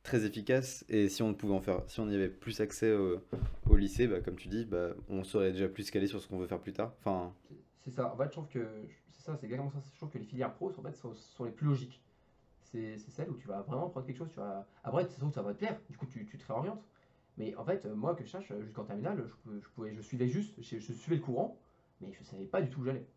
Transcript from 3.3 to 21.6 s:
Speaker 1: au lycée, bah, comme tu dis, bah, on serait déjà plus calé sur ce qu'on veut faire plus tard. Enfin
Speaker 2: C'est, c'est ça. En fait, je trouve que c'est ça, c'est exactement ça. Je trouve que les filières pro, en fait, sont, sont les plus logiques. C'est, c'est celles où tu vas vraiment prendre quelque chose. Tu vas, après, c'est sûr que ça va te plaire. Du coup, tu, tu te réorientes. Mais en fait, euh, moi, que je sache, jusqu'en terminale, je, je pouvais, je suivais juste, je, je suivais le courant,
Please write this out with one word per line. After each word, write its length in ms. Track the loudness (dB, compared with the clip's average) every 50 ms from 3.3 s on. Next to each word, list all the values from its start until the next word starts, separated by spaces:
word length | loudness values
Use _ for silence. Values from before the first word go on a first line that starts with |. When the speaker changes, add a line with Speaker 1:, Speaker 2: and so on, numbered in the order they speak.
| -2 0 0 0 0 2 10 12
Speaker 1:
au 60 | 12
lycée, 320 | 12 12 8 6 4 6
bah, 140 | 6 4 2
comme 160 | 0 -2 -4
tu 100 | -4 -4
dis, 160 | -2 -2 -2 0
bah, 280 | 0 0 0 0 0 -2 -6 -6 -4
on 140 | -2 -2 0
serait 260 | 2 4 4 4 4
déjà 160 | 4 4 2
plus 240 | 0 0 -4 -4 0
calé 160 | 2 2 2
sur 140 | 2 2 -2
ce 60 | -6
qu'on 100 | -4 -4
veut 100 | -4 -2
faire 140 | -2 -2 -4
plus 120 | -4 -4 -4
tard. 200 | -2 -4 -4 -6 -4
Enfin 340 | -2 0 0 0 -2 -6 -8 -14 _ -20
Speaker 2:
C'est, 60 | -20 -20 -20 _ _ _
c'est 100 | -14 -6
ça. 220 | -4 -2 -2 -2 -2
En 40 |
fait, 80 | -2 -2
je 60 | -2
trouve 160 | -4 -8 -10
que 160 | -6 -4 -4 -4 -4 -6 -10 -12 -14 -16 -20 _ -20
c'est 140 | -20 -14 -8
ça, 120 | -8 -8
c'est 80 | -6 -6
exactement 240 | -6 -4 -4 -4 -4
ça. 80 | -6 -8 -10 -12
Je 60 | -12
trouve 140 | -12 -10 -8
que 80 | -8 -10
les 60 | -10
filières 280 | -8 -4 -4 -4 -4 -4
pro, 180 | -4 -6 -6 -6
en 60 | -6 -10
fait, 120 | -10 -10
sont, 180 | -10 -12 -12 -12
sont 300 | -14 -16 -16 -10 -8 -6
les 60 | -6
plus 140 | -4 0 2
logiques. 360 | 2 2 2 0 -6 -12 -18 _ _ _ _ _ _ _ _ _ _ _ _
C'est, 360 | -16 -10 -8 -6 -6 -6 -8 -10
c'est 120 | -14 -12
celles 180 | -8 -6 -6 -6
où 80 | -6
tu 100 | -8 -8
vas 140 | -8 -6 -6
vraiment 280 | -4 -4 -4 -2 -2 -4
prendre 160 | -4 -6 -8
quelque 120 | -8 -8
chose. 120 | -8 -10 -10
Tu 80 | -8
vas, 300 | -8 -8 -6 -6 -8 -10 -12 _ -12 -6
après, 220 | -2 0 0 0
c'est 120 | 0 -2
sûr 100 | -2 -2
que 60 | -2 0
ça 80 | -2
va 120 | -2 -4 -2
te 60 | -2
plaire. 200 | -2 -2 -2 -4 -8 -14
Du 80 | -10
coup, 80 | -10 -10
tu, 200 | -8 -8 -10 -12
tu 120 | -12 -12
te 80 | -12 -8
réorientes. 380 | -4 -2 -2 -2 -2 -4 -6 -10 -16 _ _ _ _ _ _ _ _ _
Mais 180 | -8 -6 -6 -6
en 100 | -4 -2
fait, 200 | -2 -2 0 -2
euh, 100 | -4 -4
moi, 200 | -2 -2 -2 -2
que 80 | -2 -6
je 60 | -8
sache, 220 | -10 -10 -8 -8 -8 -8 -8
jusqu'en 200 | -8 -8 -10 -8
terminale, 400 | -6 -6 -4 -2 -2 -2 -2 -4
je, 340 | -6 -10 -14 -14 -12 -10 -12
je 80 | -12 -12
pouvais, 240 | _ -10 -8 -8 -8
je 60 | -10
suivais 260 | -8 -6 0 0 2
juste, 280 | 2 2 0 -2 -4 -6 -14
je, 180 | -12 -8 -8 -8
je 140 | -6 -8 -10
suivais 240 | -6 0 0 2
le 40 | 2 2
courant, 360 | 0 0 0 0 -2 -4 -10